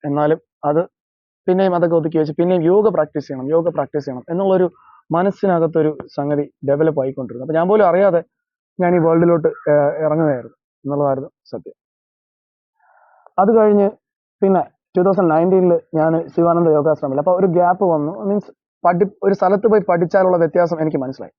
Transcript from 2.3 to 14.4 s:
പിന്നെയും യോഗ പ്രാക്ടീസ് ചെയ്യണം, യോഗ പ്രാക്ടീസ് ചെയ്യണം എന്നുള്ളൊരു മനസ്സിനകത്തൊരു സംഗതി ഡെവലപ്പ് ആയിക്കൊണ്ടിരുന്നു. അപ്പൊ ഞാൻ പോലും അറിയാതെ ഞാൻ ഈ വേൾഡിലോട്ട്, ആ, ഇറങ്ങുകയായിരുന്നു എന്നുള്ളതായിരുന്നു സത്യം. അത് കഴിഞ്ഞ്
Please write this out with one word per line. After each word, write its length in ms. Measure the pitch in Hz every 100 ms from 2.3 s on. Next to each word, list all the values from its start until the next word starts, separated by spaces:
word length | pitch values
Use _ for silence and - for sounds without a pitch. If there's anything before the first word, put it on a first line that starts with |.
പിന്നെയും 300 | 156 175 185
യോഗ 260 | 165 196 214
പ്രാക്ടീസ് 380 | 175 151 156 139
ചെയ്യണം, 220 | 135 131
യോഗ 200 | 160 170
പ്രാക്ടീസ് 360 | 160 139 151 139
ചെയ്യണം 180 | 123 -
എന്നുള്ളൊരു 420 | 170 196 190 180 _ _ - _
മനസ്സിനകത്തൊരു 880 | 165 190 190 196 175 165 160 156 147 - -
സംഗതി 360 | 143 147 143 _ 135
ഡെവലപ്പ് 320 | 143 160 151
ആയിക്കൊണ്ടിരുന്നു. 440 | 131 131 123 117 131
അപ്പൊ 100 | 160
ഞാൻ 120 | 175
പോലും 200 | 214 196
അറിയാതെ 360 | 170 196 170 165 _ _ _ _ -
ഞാൻ 160 | 175 180
ഈ 20 |
വേൾഡിലോട്ട്, 500 | 165 165 175 170 160
ആ, 260 | 156 - 147 143 160 156
ഇറങ്ങുകയായിരുന്നു 500 | 151 160 131 117 _ _ _ 135
എന്നുള്ളതായിരുന്നു 440 | 143 143 135 135 _ _
സത്യം. 280 | 117 - - _ _ _ _ _ _ _ _ _ _ _ _ _ _ - -
അത് 180 | 196 226
കഴിഞ്ഞ് 320 | 214 208 202 - _ _ _ _